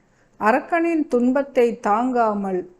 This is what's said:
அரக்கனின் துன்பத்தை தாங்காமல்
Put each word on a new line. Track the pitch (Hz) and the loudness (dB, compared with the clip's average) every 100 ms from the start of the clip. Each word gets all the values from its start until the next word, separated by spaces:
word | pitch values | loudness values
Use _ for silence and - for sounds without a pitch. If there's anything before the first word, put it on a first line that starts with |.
| _ _ _ - | _ _ _ -4
அரக்கனின் | 208 262 - 339 339 330 302 | 0 0 0 -2 0 0 0
துன்பத்தை | 240 247 269 277 269 233 208 | 0 2 0 -2 0 0 0
தாங்காமல் | 214 214 254 240 220 208 196 185 180 | -2 0 0 0 0 0 -4 -4 -6